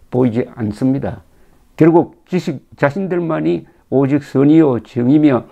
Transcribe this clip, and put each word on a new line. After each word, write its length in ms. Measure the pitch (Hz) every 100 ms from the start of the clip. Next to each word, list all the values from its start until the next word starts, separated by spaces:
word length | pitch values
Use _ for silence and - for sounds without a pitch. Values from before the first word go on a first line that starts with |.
| _
보이지 360 | - 127 110 - -
않습니다. 680 | 107 104 131 135 110 - _ _ _ _ _ -
결국 480 | 160 170 - _ _
지식 380 | 185 170 131 - -
자신들만이 920 | 190 196 190 175 165 156 160 170 160 _ _
오직 340 | 127 139 143
선이요 580 | 139 135 143 156 156 120
정이며 640 | - - 120 151 151 123 117